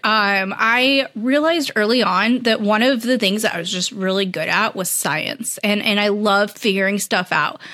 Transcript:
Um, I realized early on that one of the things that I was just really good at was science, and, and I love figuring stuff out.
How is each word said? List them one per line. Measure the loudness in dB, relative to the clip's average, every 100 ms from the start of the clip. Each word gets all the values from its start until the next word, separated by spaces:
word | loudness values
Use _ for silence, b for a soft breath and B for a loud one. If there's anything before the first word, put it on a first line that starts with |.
Um, | 0 2 2 2 0 0
I | 2 2 4 2 0
realized | -4 0 2 2 0 -2 -2
early | 0 2
on | 2 2 2 2
that | 2 0
one | 2 2
of | 2 2
the | 0 0
things | 2 0
that | -2
I | -4
was | -6
just | -4 -6
really | -4 -2 0 -2
good | -4 -2
at | 0 0
was | -2 -4
science, | -2 -2 -2 -4 -6 -8 -4
and, | -2 0
and | 0 2
I | 0
love | 0 2 2 0
figuring | -2 -2 0 0 -2
stuff | -2 -2 0
out. | 0 -2 -6 B